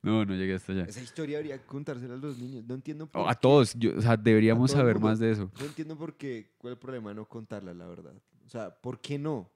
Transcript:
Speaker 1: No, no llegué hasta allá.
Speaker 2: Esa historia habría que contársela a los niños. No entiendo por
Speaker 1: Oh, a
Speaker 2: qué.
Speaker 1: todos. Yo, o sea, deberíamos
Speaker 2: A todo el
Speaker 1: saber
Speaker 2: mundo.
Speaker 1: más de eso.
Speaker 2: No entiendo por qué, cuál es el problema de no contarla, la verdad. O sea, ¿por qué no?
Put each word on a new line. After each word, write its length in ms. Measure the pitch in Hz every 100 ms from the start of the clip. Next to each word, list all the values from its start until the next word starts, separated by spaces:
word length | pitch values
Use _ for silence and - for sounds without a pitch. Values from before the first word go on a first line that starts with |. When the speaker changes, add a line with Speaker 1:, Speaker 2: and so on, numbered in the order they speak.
Speaker 1:
No, 200 | - 110 104
no 100 | 95
llegué 180 | 95
hasta 180 | 95 -
allá. 120 | 95
Speaker 2:
Esa 180 | 87 110
historia 360 | 123 - 151 147
habría 180 | 156 135
que 80 | -
contársela 480 | 139 151 127 127
a 40 | 127
los 200 | 143 123
niños. 260 | 123 131 117
No 100 | 127
entiendo 320 | 135 151 156
por 140 | -
Speaker 1:
Oh, 40 | 92
a 60 |
Speaker 2:
qué. 60 | 117
Speaker 1:
todos. 320 | 131 147 117
Yo, 240 | 120 113 -
o 40 |
sea, 140 | 113 113
deberíamos 540 | 110 110 110 113 127
Speaker 2:
A 40 |
todo 40 | 143
el 40 |
Speaker 1:
saber 120 | 127 104
Speaker 2:
mundo. 120 | 107
Speaker 1:
más 120 | 110
de 120 | 113
eso. 200 | 107 95 -
Speaker 2:
No 60 | 143
entiendo 320 | 147 156 156
por 180 | 160 143
qué, 380 | 143 117 104 _
cuál 140 | 120
es 40 | 120
el 20 |
problema 300 | 123 127 107
de 60 | 104
no 120 | 107
contarla, 460 | 117 110 107 95
la 140 | 87 87
verdad. 260 | 87 85 80 _ _ _
O 40 |
sea, 240 | 120 98
¿por 280 | _ 123 123
qué 160 | - 143
no? 320 | 147 139 90